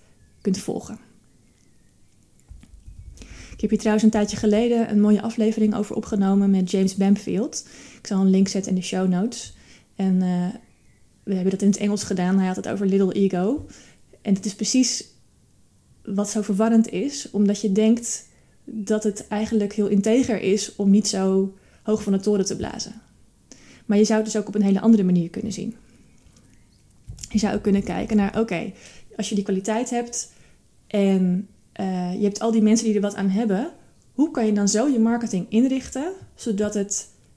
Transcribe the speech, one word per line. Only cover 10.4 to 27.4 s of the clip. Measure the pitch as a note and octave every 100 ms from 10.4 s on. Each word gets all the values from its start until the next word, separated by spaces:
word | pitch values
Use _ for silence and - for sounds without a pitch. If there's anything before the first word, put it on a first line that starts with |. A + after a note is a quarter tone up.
| F3+ A#3 - _ _ _ _ _
we | -
hebben | F#3 F#3
dat | F#3+
in | G3+
het | G3+
Engels | G3+ G#3
gedaan. | - F#3 F3+ F#3+
Hij | F#3
had | F#3
het | -
over | G3 G3
Little | G3 F#3+
Ego. | G3+ G3 F3+ F#3+ D4 - - - _ _ -
En | -
het | G3
is | G#3+
precies | - A3 B3+ B3+ - - _ _ _ _ _ _ _ _ _
wat | - G3 G#3
zo | G#3+
verwarrend | G#3 G3 A3 A3+ A3+
is, | F3+ C#4 - -
omdat | G#3 G3+ G3+
je | G#3+
denkt | F#3+ A3 A#3 - - - _ _ _
dat | - A3 G3 G#3+
het | G#3+ G3+ -
eigenlijk | G#3 A3 A3 G3+
heel | - G3+
integer | G3 G#3 A#3+ C4 G#3
is | - G3+ - -
om | G3+
niet | G3+ G3+
zo | F#3+ F#3+ F#3+ F#3+ - _ _
hoog | - G#3+
van | G3+
de | G3
toren | G#3 G#3
te | F#3 -
blazen. | - - - - - _ _ _ _ - - - -
Maar | G#3
je |
zou | G#3+ A3
het | G#3+
dus | G#3+
ook | G3+
op |
een | G#3
hele | G3 G3
andere | A3+ A3
manier | F#3 F3+ E3+
kunnen | - -
zien. | - - - - - - _ _ - _ - _ _ _ _ - - -
Je |
zou | G#3